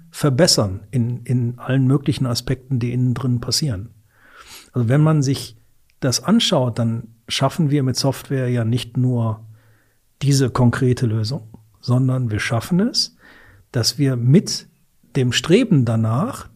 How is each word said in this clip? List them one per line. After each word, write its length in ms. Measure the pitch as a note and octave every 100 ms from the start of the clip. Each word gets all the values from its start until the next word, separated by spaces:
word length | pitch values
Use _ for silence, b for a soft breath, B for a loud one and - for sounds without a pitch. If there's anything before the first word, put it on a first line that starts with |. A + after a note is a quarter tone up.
| B
verbessern 720 | - D3+ B2 - - G#2 F#2+ -
in, 320 | B2+ A#2 A#2+
in 340 | - B2+ A#2 B2
allen 280 | - C3+ C3
möglichen 400 | C#3+ C#3 B2 C3
Aspekten, 520 | A2+ - C3 - B2+
die 140 | A#2+
innen 220 | B2 B2+
drin 260 | A#2+ B2+ A#2+
passieren. 500 | - - D3+ F#2+ A#2 - B B B B B B B
Also 160 | B2+ A2+
wenn 120 | C#3+
man 220 | D#3 D#3
sich 340 | C3 C3 - - _ _ _ -
das 220 | C3+ -
anschaut, 560 | - A3+ - D#3+ B2 G#2+
dann 300 | A#2 A#2 - - -
schaffen 420 | - C3+ - D3
wir 120 | D3
mit 140 | C3 B2
Software 520 | C3+ - - C3+ B2
ja 160 | B2
nicht 320 | A2+ A#2+ - C3
nur 500 | B2+ A#2+ A2+ A2 - b b b b b b -
diese 280 | C3+ C#3 C3
konkrete 560 | - A#2+ - B2+ B2 A#2+
Lösung, 420 | A2 G#2+ D3 - - _ _
sondern 500 | - B2 C3 B2+ A#2+
wir 80 | G#2
schaffen 400 | - A2+ - F3+
es, 360 | A#3 - - b b b b b b
dass 260 | - A2 -
wir 180 | C3+ B2
mit 520 | A#2+ E3+ - - - _ _ _ _ C#3+
dem 160 | B2
Streben 520 | A#2 - G3+ A#3 D3+
danach 640 | A#2 A2+ G#2+ A#2+ A#3+ - -